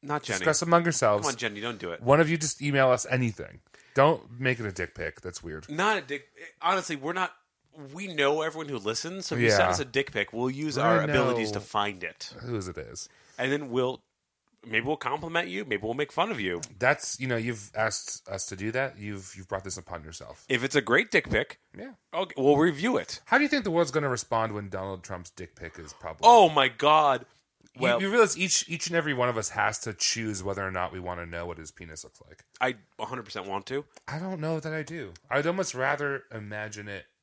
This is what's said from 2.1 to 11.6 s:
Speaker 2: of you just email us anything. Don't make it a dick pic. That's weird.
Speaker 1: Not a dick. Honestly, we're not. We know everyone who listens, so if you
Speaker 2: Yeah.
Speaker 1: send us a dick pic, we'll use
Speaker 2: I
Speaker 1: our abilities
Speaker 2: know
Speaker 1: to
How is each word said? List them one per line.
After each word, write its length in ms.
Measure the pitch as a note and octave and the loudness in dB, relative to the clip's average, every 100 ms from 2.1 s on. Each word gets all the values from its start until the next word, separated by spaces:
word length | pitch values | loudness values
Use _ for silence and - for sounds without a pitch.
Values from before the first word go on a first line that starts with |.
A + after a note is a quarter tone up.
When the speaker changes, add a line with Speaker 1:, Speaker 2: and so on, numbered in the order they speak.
| C#3+ | 6
Speaker 2:
of 80 | D#3 | 6
you 80 | E3 | 2
just 240 | D3+ - | -2 -2
email 280 | C#3+ C#3 C3 | 0 4 4
us 160 | B2 - | 4 2
anything. 500 | B2+ A#2+ G#2 - - _ - _ | 0 0 -4 -12 -16 _ -20 _
Don't 460 | - C#3+ D#3+ - A#2+ | 4 4 4 -4 -4
make 200 | C3 B2 | -2 0
it 60 | A2 | -2
a 60 | |
dick 240 | F#2 F2 - | -4 -8 -6
pic. 260 | E2 - | -10 -8
That's 220 | F2+ F2 | -12 -10
weird. 260 | E2+ D#2 D2+ | -10 -12 -10
Speaker 1:
Not 280 | D3+ G3+ G#3 | -2 0 0
a 40 | |
dick. 240 | C3+ C#3+ - _ E3 _ | -2 -10 -12 _ -20 _
Honestly, 340 | E3 F#3+ F3+ D3+ | 0 0 0 -6
we're 180 | C#3 | -4
not. 200 | F3+ F3+ - _ _ _ D#3+ C#3 | -4 -4 -6 _ _ _ -20 -16
We 140 | D3 G3 | -12 -10
know 280 | D#3+ C#3 D3+ | 2 2 4
everyone 260 | D#3 D#3+ D3+ | 0 -4 -8
who 100 | C3 | -4
listens, 500 | G2+ A2+ A2 F#2+ - | -4 -4 -6 -8 -6
so 80 | A#2+ | 2
if 60 | |
you 60 | A#2 | 4
Speaker 2:
Yeah. 80 | G2+ | 6
Speaker 1:
send 120 | F2+ | 4
us 100 | F2+ | 2
a 60 | B2+ | 0
dick 260 | C3 C#3 | -2 -2
pic, 220 | A2+ G2+ | -2 -4
we'll 160 | A2 B2+ | -2 -4
use 280 | C3+ D3+ C3 | -2 -4 0
Speaker 2:
I 40 | A2+ | 4
Speaker 1:
our 140 | A2 | 4
abilities 480 | - D3 B2 A#2+ A2 | 4 2 2 0 -2
Speaker 2:
know 80 | |
Speaker 1:
to 60 | G#2 | -4